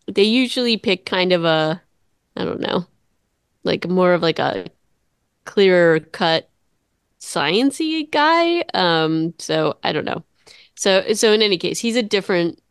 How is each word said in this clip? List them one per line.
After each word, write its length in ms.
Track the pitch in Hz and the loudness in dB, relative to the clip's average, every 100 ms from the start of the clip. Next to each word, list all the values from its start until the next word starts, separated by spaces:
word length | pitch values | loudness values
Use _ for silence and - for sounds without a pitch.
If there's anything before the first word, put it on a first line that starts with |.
| - | -8
they 160 | 202 | 0
usually 540 | 214 240 247 - 240 220 | 2 2 0 0 0 0
pick 280 | 226 180 - | 0 -2 -2
kind 260 | 185 180 | -2 2
of 120 | 180 165 | 2 2
a, 360 | 160 156 180 _ _ _ _ _ - | 2 0 -4 _ _ _ _ _ -8
I 100 | 185 | -6
don't 160 | - | -4
know, 260 | - 190 175 _ _ _ _ _ _ _ | -4 -4 -6 _ _ _ _ _ _ _
like, 240 | 180 170 170 | -4 -4 -2
more 260 | 185 180 | 0 2
of, 100 | 175 | 2
like, 160 | 165 165 | 0 -2
a 260 | 139 98 90 _ _ _ _ _ _ _ - | -2 -4 -8 _ _ _ _ _ _ _ -8
clearer 540 | - 190 180 170 160 | 2 4 6 4 2
cut 480 | 151 - 170 165 - _ _ _ _ _ _ _ | -2 -4 0 0 -4 _ _ _ _ _ _ _
science-y 840 | - 175 147 190 269 - 320 320 302 | -8 -4 -2 0 0 -2 -6 -4 -4
guy. 500 | 302 302 330 339 339 - | 0 2 2 2 0 -2
Um, 600 | - 180 165 160 160 165 - | -2 0 2 0 0 -2 -6
so 400 | - 160 156 - | -4 -2 -2 -2
I 80 | - | -4
don't 140 | 151 - | -4 -4
know. 180 | 175 - _ - - - - | -8 -10 _ -20 -20 -20 -6
So, 380 | 202 190 - | 2 2 2
so 180 | 214 226 | 0 2
in 120 | 214 | 4
any 140 | 214 175 | 2 0
case, 220 | 175 170 | -2 -4
he's 160 | 233 233 | -2 -2
a 60 | |
different, 580 | 208 202 190 180 170 - _ | 0 -2 0 0 0 -4 _